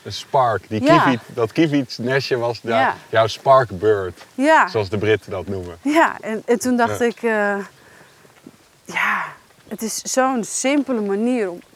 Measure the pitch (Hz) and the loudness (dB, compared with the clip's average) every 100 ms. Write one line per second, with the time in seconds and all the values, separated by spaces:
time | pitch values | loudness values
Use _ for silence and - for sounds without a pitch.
0 | 110 101 - 143 123 101 - 107 277 330 | -14 -14 -2 0 2 0 -4 -2 4 4
1 | 202 247 - 123 113 - 160 143 127 - | 4 0 -4 -4 -2 2 2 0 -2 -6
2 | 120 139 - 127 120 113 113 113 208 - | -2 -2 0 -2 -2 -4 -2 0 0 -2
3 | - 110 113 - 143 131 117 92 107 104 | -2 0 2 0 4 4 4 0 2 2
4 | 92 - - - 285 311 214 113 95 107 | -2 -10 -12 -2 4 4 4 -2 -2 -2
5 | 104 107 - 95 87 95 87 85 277 311 | 2 0 -2 -10 -6 -8 -8 -6 0 2
6 | 277 - - 220 240 240 254 247 233 202 | 2 0 -8 -6 -2 0 0 0 0 0
7 | 240 - 233 214 202 202 185 - - - | -2 -2 -2 0 0 -2 -8 -18 -20 -20
8 | - _ _ _ - - _ _ - - | -20 _ _ _ -20 -20 _ _ -10 -6
9 | - - - - _ _ - 214 220 - | -4 -4 -6 -14 _ _ -16 -8 -8 -8
10 | - - 262 247 185 - 262 294 262 240 | -4 0 0 -2 -4 -4 0 0 0 -2
11 | 202 196 240 254 190 175 - | -2 -2 0 0 -4 -6 -16